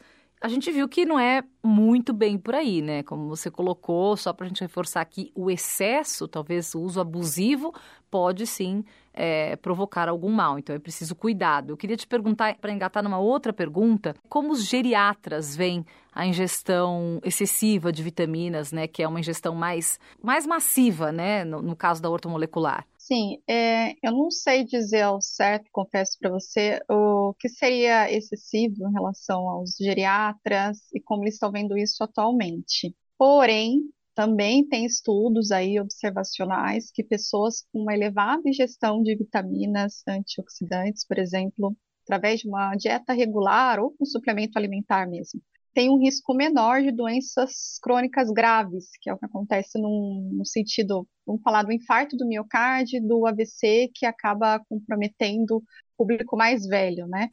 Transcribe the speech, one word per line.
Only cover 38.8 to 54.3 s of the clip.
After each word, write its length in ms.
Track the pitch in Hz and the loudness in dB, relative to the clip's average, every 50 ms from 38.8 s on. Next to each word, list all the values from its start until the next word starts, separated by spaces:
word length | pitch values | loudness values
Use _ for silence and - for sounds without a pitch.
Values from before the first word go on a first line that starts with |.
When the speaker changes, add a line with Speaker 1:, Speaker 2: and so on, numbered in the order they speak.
| 233 220 214 226 220 | -2 0 2 2 2
Speaker 2:
de 120 | 220 220 | 2 0
vitaminas, 840 | 214 208 - - 208 190 185 190 196 202 208 202 202 202 208 - - - | -2 -2 -2 -2 -4 -2 -2 -2 -2 -2 0 0 0 -2 -2 -4 -8 -8
antioxidantes, 960 | - 196 196 202 - - - - - - - 180 170 180 180 185 208 208 - - | -6 -6 -6 -6 -8 -10 -12 -12 -12 -12 -10 -8 -4 -4 -2 -2 -2 -4 -4 -6
por 140 | - 190 - | -4 -2 -2
exemplo, 580 | 185 175 180 190 190 190 - - 202 196 214 - _ _ _ _ _ | -2 -2 -2 -2 -4 -4 -4 -4 -4 -4 -4 -6 _ _ _ _ _
através 340 | - 196 208 214 214 226 226 | -4 -2 0 2 0 0 0
de 80 | - | -2
uma 280 | 208 196 196 196 196 196 | -4 -4 -2 -2 -2 -2
dieta 380 | 196 190 214 233 240 240 - 254 | -2 0 0 -2 -2 -2 0 0
regular 640 | 240 247 220 208 208 196 196 202 233 262 254 226 202 | 2 0 2 2 2 2 4 4 4 4 4 2 2
ou 120 | 220 294 | 0 -2
com 120 | 294 - 285 | -2 -4 -4
suplemento 540 | 277 - 233 240 254 214 208 214 220 - | -4 -4 -4 -2 -2 -2 0 -2 -2 -2
alimentar 500 | 220 208 196 196 202 208 - 208 190 185 | -2 -2 -2 -2 -4 -2 0 0 0 0
mesmo, 320 | 180 175 170 - - - - - _ _ _ _ _ - | -2 -6 -8 -10 -10 -14 -16 -16 _ _ _ _ _ 0
tem 140 | 240 247 262 | 2 4 6
um 100 | 269 269 | 6 6
risco 340 | 262 269 277 - - - 254 | 6 4 2 0 -2 -2 0
menor 480 | 262 285 320 311 247 220 233 254 269 | 2 2 2 4 4 4 4 4 4
de 80 | 277 277 | 2 2
doenças 880 | 233 233 233 226 233 262 269 - - - 262 262 - - - - - - - | 0 0 -2 -2 -2 -2 -4 -2 -2 -2 -2 -2 -2 -8 -10 -10 -10 -4 0
crônicas 480 | 247 247 247 254 254 - 277 254 220 | 0 2 2 2 0 0 0 0 2
graves, 600 | 214 220 233 226 226 220 214 180 175 185 180 - - - | 2 4 4 4 4 4 2 -2 -4 -10 -10 -12 -18 -12
que 80 | - 196 | -8 -8
é 40 | 190 | -8
o 40 | |
que 80 | 190 220 | -6 -8
acontece 520 | 208 - 196 202 208 214 196 196 - - | -10 -8 -6 -4 -2 -2 -2 -2 -2 -4
num, 540 | 220 214 208 214 208 202 202 196 190 190 190 196 | -4 -2 -2 -2 -2 -2 -4 -6 -6 -6 -6 -4
no 120 | 196 196 | -4 -4
sentido, 600 | - - 226 208 214 - - 214 196 196 185 180 - _ _ _ | -4 -2 -4 -2 -2 -2 -2 0 0 -2 -4 -4 -8 _ _ _
vamos 140 | - 208 214 | -6 -6 -2
falar 220 | - 233 220 214 208 | 0 2 2 2 2
do 100 | 208 233 | 2 -2
infarto 420 | 233 - - 233 240 285 294 285 | -2 0 2 2 2 2 0 -4
do 100 | 247 254 | -4 -4
miocárdio, 800 | 233 220 214 214 214 - 226 240 254 262 262 262 233 254 247 220 | -2 -4 -4 -4 -2 0 0 2 2 2 0 -2 -2 -2 -2 0
do 220 | 214 233 226 226 | 2 2 4 4
A 60 | 226 214 | 2 2
V 120 | 214 226 | 0 -2
C, 460 | 220 - - - 214 214 233 254 247 - | -4 -4 0 2 4 4 4 4 2 -2
que 120 | - 254 | -2 -4
acaba 560 | 233 226 - - 214 | -4 -2 -2 -2 -2